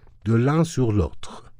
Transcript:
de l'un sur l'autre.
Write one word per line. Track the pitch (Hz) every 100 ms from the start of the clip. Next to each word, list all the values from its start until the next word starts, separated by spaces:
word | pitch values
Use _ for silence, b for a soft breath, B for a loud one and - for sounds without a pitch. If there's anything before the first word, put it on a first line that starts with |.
| b b
de | 110
l'un | 117 127 156
sur | 165 - 117
l'autre. | 104 76 - - - -